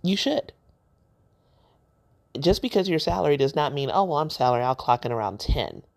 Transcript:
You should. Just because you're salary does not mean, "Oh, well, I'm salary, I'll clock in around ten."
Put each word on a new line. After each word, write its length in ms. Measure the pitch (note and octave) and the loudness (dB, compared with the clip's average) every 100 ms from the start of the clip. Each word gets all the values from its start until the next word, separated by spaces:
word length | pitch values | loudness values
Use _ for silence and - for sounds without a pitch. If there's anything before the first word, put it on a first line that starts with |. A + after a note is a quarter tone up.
You 160 | F3+ G3 | 0 0
should. 360 | - C#4+ - - _ _ _ _ _ _ _ _ _ _ _ _ _ _ _ _ _ - | 0 -2 -4 -14 _ _ _ _ _ _ _ _ _ _ _ _ _ _ _ _ _ -2
Just 220 | C#3 - | 2 2
because 280 | B3+ G#3 F#3+ | 2 0 2
you're 100 | D#3+ | 0
salary 380 | D#3 F3+ D#3+ D3 | 0 0 2 2
does 180 | C3+ C#3 | 2 0
not 180 | D3 | -2
mean, 180 | C#3+ C#3 | -2 -2
"Oh, 120 | - G3 | 0 0
well, 140 | D3 | 0
I'm 100 | D#3 | -2
salary, 340 | - B2+ B2 | 0 2 2
I'll 120 | B2 C3 | 0 -2
clock 300 | - A#2+ B2 | 2 0 0
in 60 | |
around 280 | A#2 G#2 G2+ | -2 -4 -6
ten." 440 | - - G2+ - - | -2 -2 -2 -8 -20